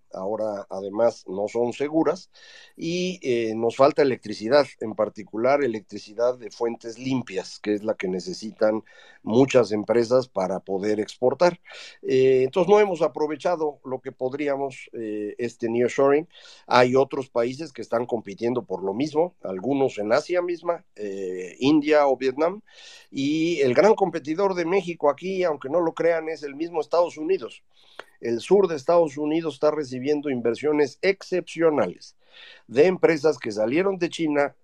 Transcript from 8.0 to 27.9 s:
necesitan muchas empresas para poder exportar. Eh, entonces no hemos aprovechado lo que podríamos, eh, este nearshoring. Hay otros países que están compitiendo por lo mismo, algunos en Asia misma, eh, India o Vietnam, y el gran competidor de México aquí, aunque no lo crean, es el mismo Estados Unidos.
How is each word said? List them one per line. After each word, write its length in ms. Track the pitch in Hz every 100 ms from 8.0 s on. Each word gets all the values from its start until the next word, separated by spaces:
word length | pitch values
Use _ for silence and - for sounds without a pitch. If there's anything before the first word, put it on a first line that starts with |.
| 92
necesitan 800 | 92 90 87 110 - 107 110 - - - _
muchas 480 | - 113 139 127 -
empresas 560 | 107 101 117 113 131 120
para 320 | 98 92 92
poder 400 | - 95 104 107
exportar. 580 | 101 - 123 139 175 175 - - - -
Eh, 400 | - 131 131 131
entonces 260 | 131 185 175
no 80 | 208
hemos 240 | 202 160
aprovechado 800 | 151 151 151 151 180 165 156 139
lo 160 | 135 127
que 120 | 131
podríamos, 800 | - 127 143 147 139 135 127 -
eh, 420 | 120 110 107 104 -
este 300 | 120 - 117
nearshoring. 600 | 117 120 - 139 147 170 - - - -
Hay 260 | 123 127
otros 360 | 131 135 147 123
países 420 | 117 120 131 160
que 100 | -
están 240 | 104 117 120
compitiendo 560 | 113 98 95 117 123
por 220 | 98 90
lo 100 | 95
mismo, 400 | 104 151 147 180 _
algunos 560 | 92 95 110 139 131 104
en 140 | 104
Asia 280 | 131 160 175
misma, 440 | 175 170 170 170 _
eh, 600 | - - 196 92 92 90 -
India 480 | 131 156 147 151 143
o 100 | 123
Vietnam, 440 | 131 131 165 214 - - - - -
y 500 | 139 139 160 165 160
el 120 | 131
gran 200 | 123 196
competidor 600 | 202 185 160 135 160 202
de 120 | 180 165
México 440 | 196 170 165 147
aquí, 320 | 139 185 190
aunque 260 | 175 143 131
no 120 | 170
lo 140 | 165
crean, 340 | - 165 165 160
es 160 | 151
el 100 | 143
mismo 260 | 139 170 175
Estados 360 | - 170 170 151
Unidos. 480 | 156 185 107 - _ _ _